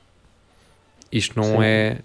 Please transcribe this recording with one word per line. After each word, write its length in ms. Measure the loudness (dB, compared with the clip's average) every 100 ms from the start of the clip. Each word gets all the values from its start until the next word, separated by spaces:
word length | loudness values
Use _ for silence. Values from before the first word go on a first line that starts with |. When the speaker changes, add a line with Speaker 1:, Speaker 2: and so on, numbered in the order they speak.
| _ _ _ _ _ _ _ _ _ _ -8
Speaker 1:
isto 260 | -4 -4 -2
não 180 | 0 2
Speaker 2:
Sim. 60 |
Speaker 1:
é, 340 | 2 2 0 -2